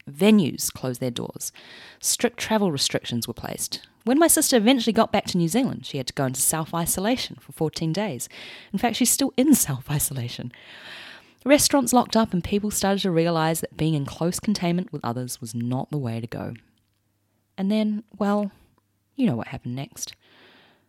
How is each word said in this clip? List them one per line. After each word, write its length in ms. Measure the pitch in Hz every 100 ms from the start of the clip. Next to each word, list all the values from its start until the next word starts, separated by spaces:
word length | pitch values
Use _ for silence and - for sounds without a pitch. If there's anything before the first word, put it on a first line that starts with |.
| -
Venues 600 | 143 202 208 147 - -
closed 300 | - 131 123
their 100 | 127
doors. 420 | 117 - - - - - - - -
Strict 360 | - - 233 -
travel 340 | - 220 196
restrictions 560 | 139 - - - 120 113
were 60 |
placed. 520 | - - - - - - _
When 140 | 220 277
my 80 | 330
sister 300 | 320 302 247
eventually 360 | 208 269 226
got 180 | 208 185
back 120 | 208 -
to 120 | 180
New 100 | 165
Zealand, 380 | 220 269 - -
she 100 | 139
had 100 | -
to 40 |
go 140 | - 131
into 140 | 131
self-isolation 960 | - 160 156 165 165 - 202 247 - -
for 120 | -
fourteen 400 | - 156 - 160
days. 340 | 165 208 120 - - - - -
In 40 | 196
fact, 180 | 240 220
she's 140 | 233
still 220 | - 277 -
in 160 | 285
<laughs> 0 |
self-isolation. 1000 | 240 - 127 - 147 - 135 120 - 120 - - - - - - - - _
Restaurants 500 | 247 285 - 285 240
locked 220 | 247 - 226
up 180 | 220
and 100 | 175
people 260 | - 202 208
started 300 | - 196 196
to 80 | 190
realise 500 | 165 170 165 160 165
that 160 | - -
being 180 | 156
in 100 | 156
close 340 | 135 - 165 -
containment 540 | - 202 175 175 -
with 120 | 147
others 360 | 120 120 127 -
was 140 | 113
not 360 | 117 120 127 -
the 60 | 147
way 220 | 120 113
to 60 | 117
go. 280 | - 98 113 _ _ _ _ _ _ _ _ _ -
And 140 | 190
then, 320 | 214 214 214 - -
well, 320 | 202 208 202 - _ _ _ _ _ -
you 100 | 240
know 100 | 117
what 120 | -
happened 280 | 117 123 127
next. 380 | 139 - - - _ _ - - _ _